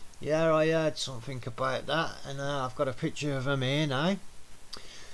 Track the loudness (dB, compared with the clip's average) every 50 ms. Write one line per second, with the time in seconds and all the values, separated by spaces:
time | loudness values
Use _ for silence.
0 | -10 -10 -10 -6 -2 0 2 4 6 6 6 6 6 6 4 4 4 2 0 0
1 | -4 -4 -6 -6 -6 -6 -6 -6 -6 -6 -2 0 0 0 0 0 0 0 0 0
2 | 0 0 -4 -6 -8 -8 -6 -4 -2 -2 0 0 0 -2 0 0 0 0 0 0
3 | -2 -2 -2 0 -2 0 0 0 2 2 2 2 2 2 2 2 2 2 2 2
4 | 2 2 2 0 -2 -6 -8 -8 -10 -10 -10 -10 -10 -10 -10 -10 -10 -10 -10 -10
5 | -10 -10